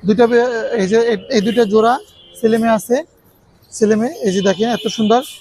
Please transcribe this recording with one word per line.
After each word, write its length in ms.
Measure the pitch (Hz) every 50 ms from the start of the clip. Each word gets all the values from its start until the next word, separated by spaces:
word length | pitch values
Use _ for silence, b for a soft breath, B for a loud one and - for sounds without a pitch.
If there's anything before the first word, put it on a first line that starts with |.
| -
দুইটা 200 | 175 214 190 240
বি-, 460 | 226 240 233 240 254 240 226 220 - -
এই 140 | 233 190
যে 120 | 180 208 226
এই, 160 | 233 233 226 190 - -
এই 100 | 269 226
দুইটা 240 | 196 226 214 247 233
জোড়া 340 | 208 196 220 214 233 240 285 - - _ - - - - -
ছেলে 180 | - 220 220 226
মেয়ে 140 | 226 226 226
আছে, 320 | 214 - - 233 269 320 _ _ _ _ _ _ _ _ _ _ _ _ _
ছেলে 240 | - - 226 208 220
মেয়ে, 180 | 214 220 247 330
এই 200 | - - 208 180
যে 80 | 196 190
দেখেন 260 | 196 190 175 214 233
এত 200 | 233 202 - 220
সুন্দর 340 | - - 220 208 226 247 262 - - -